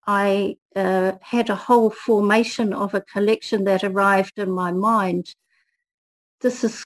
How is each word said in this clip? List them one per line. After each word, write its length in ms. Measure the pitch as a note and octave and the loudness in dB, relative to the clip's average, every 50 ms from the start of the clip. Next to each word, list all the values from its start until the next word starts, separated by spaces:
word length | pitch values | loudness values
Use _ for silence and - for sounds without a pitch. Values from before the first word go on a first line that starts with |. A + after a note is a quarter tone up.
| - G#3 | -4 -2
I, 480 | G3+ G3+ G3+ G3+ G3 G3+ G3 - - - _ _ - | 0 0 2 2 0 0 -2 -4 -6 -10 _ _ -6
uh, 380 | G3 F#3+ F#3 F#3+ F#3 F#3 F#3+ F#3 F#3+ | -2 -2 0 0 0 0 0 -2 -6
had 300 | - - - A#3+ A3+ A#3 | -8 -4 -2 -2 -2 -2
a 40 | G3+ | -4
whole 360 | F#3+ - - B3 A#3+ A3+ G#3+ | -4 0 2 4 4 4 4
formation 840 | G#3+ - - - A3+ G3+ G3+ G3+ G#3+ A3+ A#3 A3+ - - A3+ G#3 F#3+ | 0 -2 -2 0 2 2 4 4 4 2 2 0 -2 -4 -4 -2 -2
of 220 | - G3+ F#3+ G3 | -4 -4 -4 -4
a 60 | G3 - | -6 -6
collection 600 | - - G3 G3+ G#3 A3+ A3 - - A#3 G3+ G3 | -6 -4 -2 0 0 0 0 -2 -2 -2 0 0
that 200 | G3 F#3+ F#3 G3+ | 2 0 0 0
arrived 560 | G3 F#3 G3+ G3 G3 G3 F#3+ F#3+ F#3+ - - | -2 0 0 2 4 4 2 2 -2 -4 -8
in 100 | G3+ F#3+ | -6 -4
my 220 | F#3 F#3 F3+ F3 F3 | -2 -2 -2 -2 -2
mind. 640 | F#3 G3 A3 A3+ G#3+ G3 F#3 F3 F3+ F3 - - _ _ _ _ _ _ _ _ _ _ _ _ _ _ _ _ _ _ _ _ _ | 0 0 0 2 2 0 0 -2 -4 -6 -8 -14 _ _ _ _ _ _ _ _ _ _ _ _ _ _ _ _ _ _ _ _ _
This 240 | - - - - - | -2 -2 -2 -2 -4
is 200 | A3 - - - | -4 -4 -6 -18